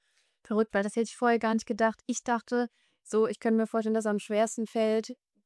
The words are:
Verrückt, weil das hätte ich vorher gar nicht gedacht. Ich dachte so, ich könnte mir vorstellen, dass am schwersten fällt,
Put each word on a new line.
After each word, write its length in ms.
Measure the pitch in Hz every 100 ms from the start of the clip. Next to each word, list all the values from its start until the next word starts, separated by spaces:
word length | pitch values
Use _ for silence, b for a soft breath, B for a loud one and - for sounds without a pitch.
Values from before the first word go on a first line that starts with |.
| _ _ _ _ -
Verrückt, 280 | 214 220
weil 100 | 202
das 120 | 202 233
hätte 100 | 226
ich 80 | -
vorher 220 | 240 233
gar 140 | 226 226
nicht 120 | -
gedacht. 340 | 214 226 220 -
Ich 160 | 240
dachte 460 | - 233 - 240 240 _ _ _
so, 240 | - 214 220
ich 120 | 208
könnte 180 | 233 220
mir 80 | 220
vorstellen, 280 | 226 220 220
dass 100 | 214
am 120 | 208
schwersten 480 | - 214 226 - 220
fällt, 480 | 233 220 220 220 254 _ _